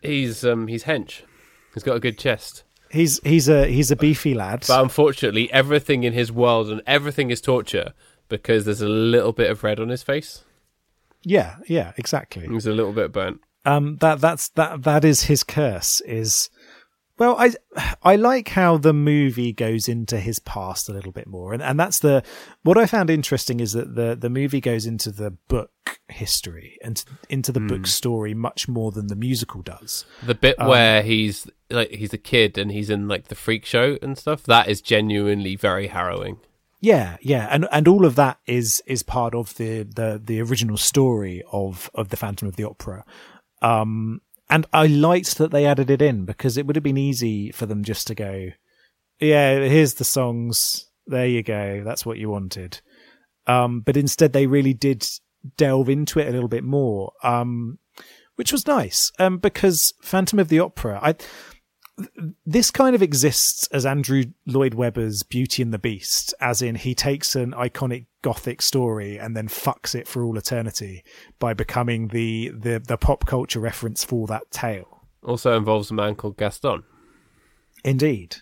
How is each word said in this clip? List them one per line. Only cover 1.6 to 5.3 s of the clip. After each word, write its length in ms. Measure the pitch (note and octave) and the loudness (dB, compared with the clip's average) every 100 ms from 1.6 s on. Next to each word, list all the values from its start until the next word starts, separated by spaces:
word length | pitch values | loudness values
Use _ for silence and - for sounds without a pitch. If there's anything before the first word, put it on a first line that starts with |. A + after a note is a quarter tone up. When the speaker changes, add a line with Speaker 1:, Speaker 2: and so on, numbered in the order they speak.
| _ | _
Speaker 1:
He's 100 | - | -10
got 120 | A#2 A#2+ | -4 -2
a 40 | |
good 180 | B2+ A2 | -2 -4
chest. 460 | C#3 A2 - - _ _ _ | -4 -4 -6 -20 _ _ _
Speaker 2:
He's, 280 | D3+ E3 C3+ | 0 2 2
he's 260 | C#3 E3 C3+ | 4 4 6
a, 180 | D3+ C#3 | 6 6
he's 240 | B2 D3 | 2 2
a 40 | D3 | 4
beefy 380 | D3+ D3+ D#3 | 4 2 0
lad. 320 | B2 F#2+ A2 - | -2 -2 -6 2
Speaker 1:
But 140 | C3 | 4
unfortunately, 680 | C3 - D3 C#3 B2 | 4 4 2 2 -2